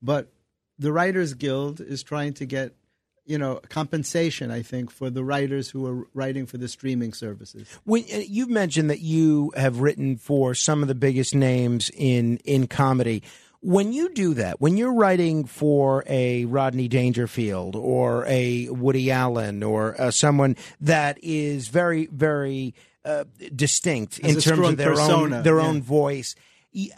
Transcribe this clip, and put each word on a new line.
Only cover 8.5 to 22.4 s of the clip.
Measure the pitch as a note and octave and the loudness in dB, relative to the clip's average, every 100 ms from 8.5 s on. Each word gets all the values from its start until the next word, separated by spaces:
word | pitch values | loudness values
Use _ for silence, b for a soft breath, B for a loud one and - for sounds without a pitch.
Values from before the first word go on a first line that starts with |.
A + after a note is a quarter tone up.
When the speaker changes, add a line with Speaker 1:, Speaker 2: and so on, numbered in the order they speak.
Speaker 2:
mentioned | A3+ F#3 C#3+ D#3 | 0 0 2 0
that | D3 | 0
you | D#3+ D#3+ D#3+ D3+ D3 - | 0 4 4 4 0 0
have | C3+ A#2+ | 0 2
written | C#3 D3 C3+ B2 | 0 0 -2 -4
for | - C#3+ C3 | 0 2 2
some | B2 - D3+ | 0 0 0
of | C#3+ | 0
the | |
biggest | C3 C3+ C3 B2+ | 2 2 2 0
names | C#3 C3 B2+ B2 A#2+ - - | 2 4 4 2 0 -2 -2
in, | C#3 B2 A#2 A#2+ | 2 2 2 0
in | - C#3 B2+ | 0 0 0
comedy. | - C3+ C3 A#2 A2 B B B B | 2 2 2 0 -2 B B B B
When | G#3 F#3 G3+ | 0 2 2
you | B3+ F4 | 0 -2
do | D#4 F#3 | 0 0
that, | C3+ F#2+ - | 2 -2 0
when | C#3+ F#3+ | 2 2
you're | B3 | 2
writing | A#3+ G3+ F#3 E3+ D#3 C3+ | 2 4 4 2 0 -4
for | - D3+ D3 C3+ C3+ - | -2 2 4 4 2 0
a | C3+ B2+ B2 | 0 0 0
Rodney | A#2+ C3+ C3+ B2+ B2 | -2 0 0 -2 0
Dangerfield | B2+ B2 A#2+ A#2+ - A2+ F#2+ F2+ G2+ | 2 2 0 -2 -2 -4 -4 -6 -6
or | B2+ B2+ B2 A#2+ - | -2 0 2 0 0
a | C3 B2 A#2+ A#2+ | 0 0 -2 -4
Woody | B2+ B2+ C3 C3 | -2 0 2 2
Allen | C3 B2+ A#2+ G#2+ G2+ | 2 0 0 -2 -4
or, | G#2+ G#2+ A2 - | -2 0 -2 0
uh, | B2+ | 0
someone | - D3+ C#3+ C#3 B2+ B B | 2 4 4 4 2 B B
that | D3 D#3+ D3 C#3+ | 0 2 2 -4
is | E3 D#3 D3 C#3+ A#2 | -4 -4 -2 -4 -2
very, | C#3 F3 D#3+ D#3+ | 0 0 0 -4
very, | C#3 D#3 D3 | 0 0 0